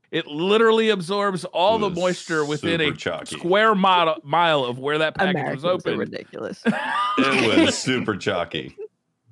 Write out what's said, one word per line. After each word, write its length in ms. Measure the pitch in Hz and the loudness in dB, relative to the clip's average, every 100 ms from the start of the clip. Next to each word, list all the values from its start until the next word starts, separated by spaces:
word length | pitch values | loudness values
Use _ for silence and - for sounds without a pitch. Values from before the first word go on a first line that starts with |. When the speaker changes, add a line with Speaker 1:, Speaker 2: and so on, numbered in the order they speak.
| _ | _
Speaker 1:
It 160 | 160 156 | -6 -4
literally 640 | 147 185 220 226 226 220 | -2 2 4 4 4 2
absorbs 520 | 202 165 202 202 185 180 | 0 -2 -2 -2 -4 -4
all 320 | 165 190 226 | 0 2 2
the 100 | 202 | 0
Speaker 2:
It 20 | |
was 100 | 175 | 0
Speaker 1:
moisture 460 | 180 175 - 160 147 | -2 -2 -4 -2 -2
within 340 | 151 165 165 | -2 -2 0
Speaker 2:
super 140 | 147 | -2
Speaker 1:
a 40 | - | -2
Speaker 2:
chalky. 380 | 92 78 - - | -6 -6 -8 -6
Speaker 1:
square 380 | 170 196 220 202 | 0 4 4 4
mile, 400 | 190 180 160 156 | 4 4 4 0
mile 400 | 143 165 170 147 | 0 2 4 4
of 160 | 123 123 | 0 -2
where 180 | 139 151 | -2 0
that 160 | 156 147 | 0 0
package 160 | 190 147 | 0 0
Speaker 3:
Americans 280 | 147 143 | -4 -4
Speaker 1:
was 60 | 170 | -2
Speaker 3:
are 20 | 185 - | -2 -2
Speaker 1:
open. 60 | 151 | -4
Speaker 3:
ridiculous. 640 | - - - - - - - | -6 -10 -12 -10 -10 -4 -2
Speaker 1:
<laughs> 520 | - 880 1077 - 1077 | -2 -2 -2 -2 0
Speaker 2:
It 420 | 135 - 113 101 - | 0 2 2 4 4
was 120 | - | 2
super 380 | 131 127 113 92 | -2 -2 -2 -4
chalky. 600 | 107 90 82 78 65 - 440 _ _ _ _ | -2 -2 -4 -6 -10 -14 -18 _ _ _ _